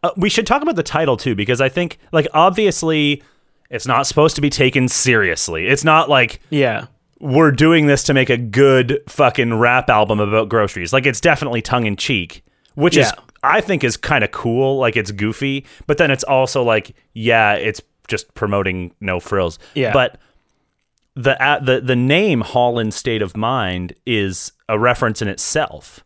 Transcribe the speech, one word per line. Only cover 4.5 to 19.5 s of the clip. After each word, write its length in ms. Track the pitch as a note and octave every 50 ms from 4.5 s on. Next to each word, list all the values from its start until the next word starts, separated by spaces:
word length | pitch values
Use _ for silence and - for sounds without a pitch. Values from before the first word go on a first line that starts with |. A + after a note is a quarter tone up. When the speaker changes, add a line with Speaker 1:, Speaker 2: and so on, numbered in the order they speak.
| - - C3+ B2+ - C3+ B2+ B2
Speaker 1:
seriously. 800 | - - - C3 A#2+ A2 G2+ F#2 E2 - - - E2+ D#2+ E2+ G#2
It's 160 | C3+ C#3 D3
not 260 | D#3+ D#3 D#3 D#3+ C#3
like 300 | D3 C3 B2 A2+ - - _ _
Speaker 2:
Yeah. 380 | D#3 D3 C#3 B2 A2 - B2 - _ _ _ _ _ _
Speaker 1:
we're 320 | - D3 B2+ D3 E3 D3+
doing 340 | C#3 B2 D3+ D#3+ E3+ E3 D3+
this 160 | C#3+ C#3+ C3 -
to 80 | - C#3+
make 160 | C3+ B2+ A2+
a 60 | - -
good 640 | B2 A2+ G2+ B2 C#3 C#3 C3 C3 B2 A#2+ C#3 - - -
fucking 460 | - - D3 B2 - - B2 A#2 A#2 A2
rap 300 | A#2 A#2+ B2 B2+ B2 -
album 280 | A#2+ G#2+ G#2+ G#2 A2 G#2
about 300 | G#2 G2+ G#2 A2 G#2+ G2+
groceries. 420 | G#2 A2+ G#2 F#2+ - F#2+ F2 D#2+
Like, 140 | - C3+ B2+
it's 160 | C3+ A#2+ -
definitely 400 | - E3+ D3+ C3+ - C3+ A#2 A#2
tongue 240 | G#2+ - C3 B2 A#2
in 100 | G#2+ G2+ -
cheek, 460 | - - C3+ G2+ E2+ E2 - - _ _ _ _ _ _ _
which 240 | - C#3+ F3 E3+ -
is, 140 | - - -
Speaker 2:
Yeah. 80 | - - - _ _ -
Speaker 1:
I 180 | C3+ D#3 A3
think, 220 | G#3 - F#3+ D3+ -
is 120 | B2 A2
kinda 320 | - - - D3+ C3+ G#2+ -
cool. 500 | - - - A#2+ A#2 A#2+ C3+ C3+ C#3 C3+
Like, 180 | C3 A#2 A2 A#2
it's 140 | G#2 G2
goofy, 540 | G#2 F#2+ G2+ G#2+ A2 - C#3+ C#3 C3+ C#3 C3+ - - - -
but 140 | - D3+ -
then 100 | F3 D3
it's 140 | C3+ C3 -
also 400 | - C#3 C3 C3 B2+ - C#3 B2
like, 320 | A#2+ A2+ A2 G2 - - _ _ _ _
yeah, 400 | A2+ A2 A#2 A#2 A2+ A2 G#2 G#2
it's 280 | - - A2 G#2+ - - _ _ _ _ -
just 260 | A2+ G#2 - _ _
promoting 580 | - A2+ G2+ G2+ G2+ F#2+ F#2+ F2+ F#2 F2+ F2 _ _
No 180 | G#2 F#2+ F2+ F2
Frills. 400 | - - G#2 G2 F2+ E2+